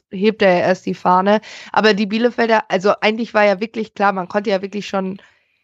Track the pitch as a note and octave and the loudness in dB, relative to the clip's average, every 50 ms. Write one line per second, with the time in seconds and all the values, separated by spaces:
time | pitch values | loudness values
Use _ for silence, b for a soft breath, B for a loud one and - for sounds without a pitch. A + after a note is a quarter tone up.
0 | _ _ - F#3 G3 A3 G3+ - G#3 F#3+ F3+ F3 - F3 F#3 - - F#3 F#3 - | _ _ -6 -2 0 0 2 2 2 2 2 2 2 0 -2 -2 -4 -6 -8 -4
1 | - F#3 F3+ F#3 F#3+ G3+ G#3 G#3+ B B B B B B - G#3 G3+ A3 G#3+ F#3+ | 0 2 2 2 4 2 2 0 B B B B B B -2 2 2 2 2 2
2 | A3 F#3+ G#3+ A3 A#3+ A#3+ A3+ - A#3 A3+ A3+ G#3+ - - - - F3+ G#3 - - | 0 -2 -2 0 0 0 0 0 0 2 2 0 0 0 -2 0 0 0 0 0
3 | - G#3 A3 A3+ A#3 - - G#3+ G#3 G#3 G3 F3+ A3+ A3 - A3+ G#3+ - _ - | 0 -2 -2 -2 -4 -2 0 2 2 4 2 0 -4 -6 -6 -8 -8 -8 _ -2
4 | G3+ G3+ G3 F#3+ F3 F3+ - G#3 G3+ G3 G3 F#3 G3 F#3+ F#3+ G#3 F#3 - - G3 | 0 0 0 -2 -6 -4 -4 -4 -2 -2 -2 -2 -4 -6 -8 -10 -8 -6 -6 -6
5 | F#3+ F#3+ F#3+ b b b b b b b b _ | -4 -6 -8 b b b b b b b b _